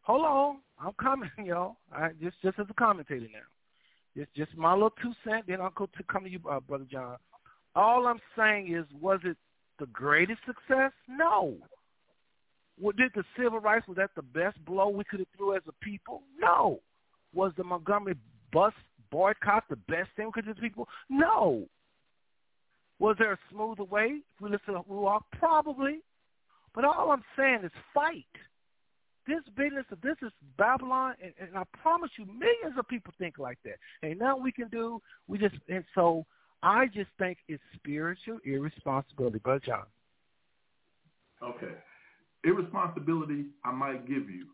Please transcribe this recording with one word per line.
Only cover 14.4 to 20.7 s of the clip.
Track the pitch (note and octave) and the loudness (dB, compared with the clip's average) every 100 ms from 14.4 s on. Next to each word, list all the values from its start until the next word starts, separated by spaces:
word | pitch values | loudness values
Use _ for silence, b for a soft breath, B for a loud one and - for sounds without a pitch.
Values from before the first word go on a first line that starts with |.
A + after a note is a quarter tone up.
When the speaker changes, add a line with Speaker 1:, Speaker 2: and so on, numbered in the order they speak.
| F3+ G3+ | -2 -4
Speaker 1:
blow | D#3+ F#3+ G3+ | -6 0 0
we | G3+ | 0
could | G3+ G3+ | -6 -6
have | F#3 _ | -8 _
threw | G3 | 0
as | G3 - | 0 -4
a | _ | _
people? | G#3+ G3+ - C#4 C#4 C#4 | -12 -12 -12 -16 _ 2
No. | F#3 F3 - C3 _ _ _ _ _ | 4 6 4 0 _ _ _ _ _
Was | F3 F#3+ E3 | 0 0 0
the | |
Montgomery | F3+ F3 D#3+ G#3 G3 D#3 - _ _ | -4 -4 0 0 0 -8 -10 _ _
bus | D#3 G3+ - _ _ _ | 4 4 2 _ _ _
boycott | D3 F#3+ G#3+ G#3 G#3+ - | 2 2 2 2 2 0
the | C3 | -12
best | - E3 F#3+ - | -6 -6 -4 -8
thing | A3 | -8
we | |
could | A3 G#3+ | -8 -8
do | |
as | G#3 | -8
a | |
people? | A3+ | -10